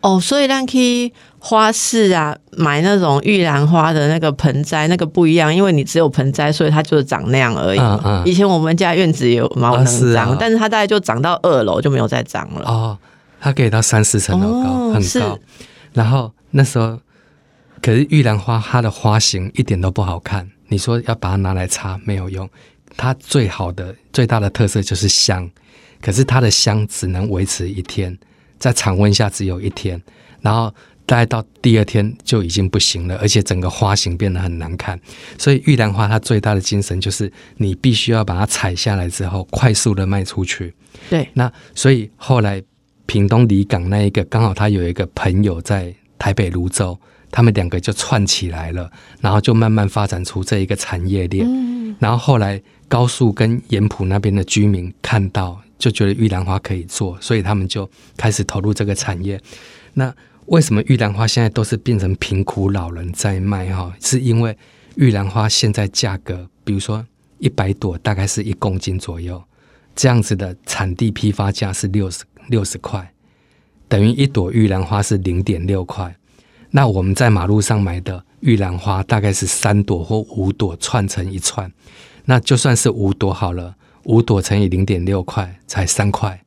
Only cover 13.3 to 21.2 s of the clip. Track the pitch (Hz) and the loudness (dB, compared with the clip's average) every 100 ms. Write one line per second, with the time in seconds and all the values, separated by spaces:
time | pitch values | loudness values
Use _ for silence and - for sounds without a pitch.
13.3 | _ 143 139 117 110 - 110 107 107 - | _ -2 2 2 4 2 2 2 0 0
14.3 | 92 101 240 262 254 240 220 92 247 202 | 0 2 0 0 0 0 0 0 0 -2
15.3 | 202 _ - - - - 120 110 131 113 | -4 _ -20 -20 -20 -4 0 2 2 -2
16.3 | _ _ 143 135 123 113 113 _ _ _ | _ _ 2 2 2 -2 -4 _ _ _
17.3 | _ _ _ _ - - 113 147 151 120 | _ _ _ _ -4 2 2 4 4 4
18.3 | 104 101 113 110 123 113 - 113 107 - | 0 0 -2 0 0 0 0 2 4 2
19.3 | 95 95 - - 92 92 92 95 85 - | -2 -4 -4 0 0 0 0 -4 -6 -6
20.3 | 101 92 _ _ 101 120 117 117 113 | -6 -8 _ _ -4 -2 -2 -2 -4